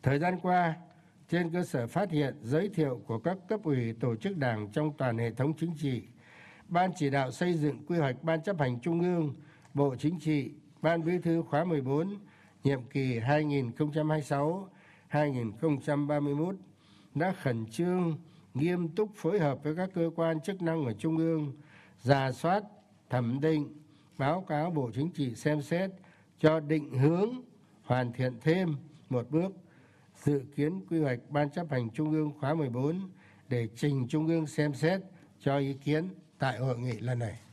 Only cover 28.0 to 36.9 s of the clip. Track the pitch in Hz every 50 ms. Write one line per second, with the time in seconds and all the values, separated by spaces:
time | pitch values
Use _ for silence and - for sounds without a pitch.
28 | 127 123 120 - 127 127 127 113 - 151 165 185 190 170 151 135 - - - -
29 | - - 127 123 113 120 139 160 175 190 190 - - - - - - - - _
30 | - _ _ - - - 147 139 131 135 - - 143 151 180 190 190 - 165 165
31 | 151 139 123 120 - - 143 143 147 143 143 185 175 156 143 127 120 113 104 -
32 | 151 156 156 156 156 147 147 - - 135 156 165 151 131 117 123 131 147 170 185
33 | 196 185 - - - - - - - - 123 120 117 110 - - - 147 139 135
34 | 123 117 156 156 156 160 165 165 160 147 - - 147 147 139 123 151 160 185 196
35 | 190 - - - - - - - - 143 139 143 139 135 139 131 - 143 147 156
36 | 170 190 185 - - _ _ _ 135 135 120 110 127 135 123 120 123 127